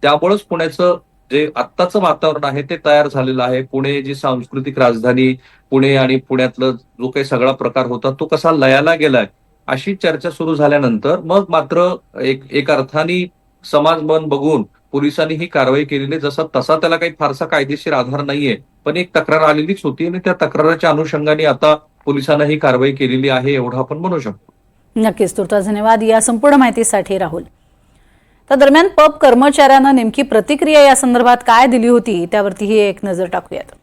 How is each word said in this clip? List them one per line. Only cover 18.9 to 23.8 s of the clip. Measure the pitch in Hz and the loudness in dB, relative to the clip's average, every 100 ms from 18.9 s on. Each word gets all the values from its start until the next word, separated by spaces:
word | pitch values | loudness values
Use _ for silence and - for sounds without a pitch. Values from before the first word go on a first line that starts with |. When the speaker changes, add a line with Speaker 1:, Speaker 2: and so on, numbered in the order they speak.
| 156 | -6
Speaker 1:
एक | 180 165 | -2 -4
तक्रार | 143 156 | 0 0
आलेलीच | 156 151 156 196 | 2 0 -2 -4
होती | 147 131 170 | -6 -6 -6
आणि | 180 | -4
त्या | 185 | -4
तक्राराच्या | 180 156 - 151 165 - | -2 -4 0 0 0 0
अनुषंगाने | 151 156 156 147 151 | 0 -2 -4 -2 0
आता | 156 139 151 151 _ _ | 0 2 2 0 _ _
पोलिसांना | - 143 135 147 | -4 -4 0 0
ही | 147 151 | 0 0
कारवाई | 147 127 131 | 0 2 0
केलेली | 135 135 127 135 | 0 -2 0 0
आहे, | 131 131 | -2 -2
एवढं | 143 123 | -2 -4
आपण | 123 | -4